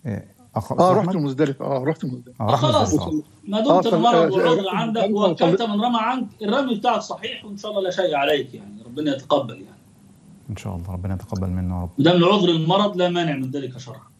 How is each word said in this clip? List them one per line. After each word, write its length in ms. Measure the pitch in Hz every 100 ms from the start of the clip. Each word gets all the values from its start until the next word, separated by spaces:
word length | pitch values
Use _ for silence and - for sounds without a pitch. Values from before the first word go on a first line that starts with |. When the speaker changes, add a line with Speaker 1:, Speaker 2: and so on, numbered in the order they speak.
| 120
Speaker 1:
إيه، 180 | 101 - _ - -
أخ 160 | -
Speaker 2:
آه، 40 | -
Speaker 1:
أستاذ 200 | 175 185
Speaker 2:
رحت 120 | 170
Speaker 1:
أحمد؟ 140 | 185
Speaker 2:
مزدلفة، 420 | 143 131 151 135
آه، 200 | 139 135
رحت 200 | 135 160
مزدلفة. 400 | 147 123 - -
Speaker 1:
آه، 60 | 107
راح 140 | -
Speaker 3:
آه، 80 | -
خلاص. 160 | - -
Speaker 1:
مزدلفة، 120 | - 165 156
آه. 40 | - - -
Speaker 3:
ما 120 | 214
دمت 80 | 240
Speaker 2:
آه، 120 | -
فال-، 140 | 226
Speaker 3:
المرض 200 | 170 170
Speaker 2:
آه، 60 | 170 165 190
Speaker 3:
والعذر 280 | 165 165
Speaker 2:
رحت 100 | 190
Speaker 3:
عندك 260 | 185 226 220
Speaker 2:
مزدلفة 140 | 202 202 202
Speaker 3:
ووكلت 140 | 165
Speaker 2:
وصليت. 200 | 170 190
Speaker 3:
من 180 | 233 208
رمى 180 | 240 233
عنك، 260 | 220 262 208 -
الرمي 320 | 208 247 262
بتاعك 260 | 214 240 220
صحيح 440 | - 175 226 240
وإن 120 | 208 202
شاء 140 | 214
الله 120 | 202
لا 80 | 185
شيء 240 | 180 180
عليك 400 | 147 143 147 123
يعني، 280 | 110 101 104 113
ربنا 300 | 127 151 135
يتقبل 380 | - 147 113
يعني. 240 | - - - - _ - - - - -
Speaker 1:
إن 60 | 95
شاء 200 | 101 92
الله، 160 | 87
ربنا 220 | 92 92
يتقبل 340 | 95 - 95 92
منا 260 | 90 90 90
يا 60 |
رب. 80 | 87 -
Speaker 3:
ما 60 |
دام 120 | 147 180
العذر 320 | 170 202 180
المرض 480 | 165 156 190 208 180
لا 120 | 175
مانع 280 | 175 165 135
من 140 | 131
ذلك 280 | 143 131 -
شرعا. 220 | - - -